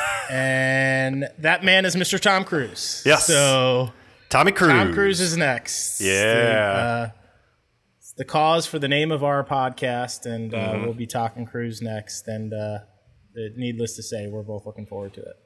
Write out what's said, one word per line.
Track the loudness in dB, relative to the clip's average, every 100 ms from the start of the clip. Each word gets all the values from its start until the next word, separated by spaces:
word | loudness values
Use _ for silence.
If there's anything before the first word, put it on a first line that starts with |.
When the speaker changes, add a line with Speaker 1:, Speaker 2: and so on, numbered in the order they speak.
| -2 -4 -4
Speaker 1:
And | -2 0 2 2 2 2 2 0 -2 -6 -2
that | 0 2
man | 4 4 4
is | 2
Mister | 0 2
Tom | 4 2
Cruise. | 2 -2 -2 -6 -8 0 4
Speaker 2:
Yes. | 4 6
Speaker 1:
So | 4 6 4 4 2 0 -6 -20 -20 0
Speaker 2:
Tommy | 4 4
Speaker 1:
Tom | 4 4 6 4
Speaker 2:
Cruise. | 2
Speaker 1:
Cruise | 0 0
is | 0 0
next. | 0 -2 -6 -6 -6 -2
Speaker 2:
Yeah. | 0 2 4
Speaker 1:
The, | 4 4 4 2 2
uh, | 0 -2 -4 -10 _ _ _ _ _ _ _ _
it's | -18
the | -12 -4
cause | 2 4 2 0
for | -4
the | -2
name | 0 0
of | 0
our | 0 0
podcast, | -2 -2 -2 -2 -4 -2 -6 -8 -8
and, | -6 -6
uh, | -4 -2
Speaker 2:
Mm-hmm. | -2
Speaker 1:
we'll | -4
be | -6 -6
talking | -4 -4 -4 -10
Cruise | -6 -6 -6
next. | -8 -8 -10 -12 -10
And, | -8 -6
uh, | -6 -6 -8 -12 _ _ _ _ -12 -12 -8
needless | -6 -4 -6 -8
to |
say, | -10 -8 -8
we're | -8
both | -10 -10 -12
looking | -14 -12
forward | -12 -12 -14
to |
it. | -18 -18